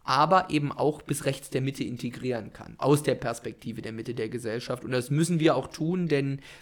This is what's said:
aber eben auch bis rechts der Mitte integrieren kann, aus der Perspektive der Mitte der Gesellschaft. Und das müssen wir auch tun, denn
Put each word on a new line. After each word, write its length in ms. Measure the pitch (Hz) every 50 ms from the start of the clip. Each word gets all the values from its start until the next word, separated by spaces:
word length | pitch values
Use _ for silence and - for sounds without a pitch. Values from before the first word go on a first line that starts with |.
| -
aber 440 | - 131 139 156 160 190 185 185 -
eben 220 | - 151 147 139
auch 300 | - - 127 147 151 -
bis 240 | - - 151 - -
rechts 240 | 139 139 - - -
der 100 | - 131
Mitte 240 | 131 135 135 - 139
integrieren 720 | 104 123 120 - 123 - - 123 127 123 113 107 110 -
kann, 220 | - - - -
aus 260 | - - 135 147 143 147
der 120 | 139 127
Perspektive 640 | - - 123 120 - - 117 110 - - 117 107 110
der 100 | 107 110
Mitte 220 | 110 113 113 127 120
der 140 | 123 110 110
Gesellschaft. 560 | 123 117 113 110 110 123 - - 127 123 -
Und 60 | -
das 180 | 127 123 120 -
müssen 320 | 143 151 170 165 175 156
wir 160 | 156 165 135
auch 100 | 131 131
tun, 400 | - - - 156 165 185 185 175
denn 320 | 156 147 139 139 139 135 135 - - - -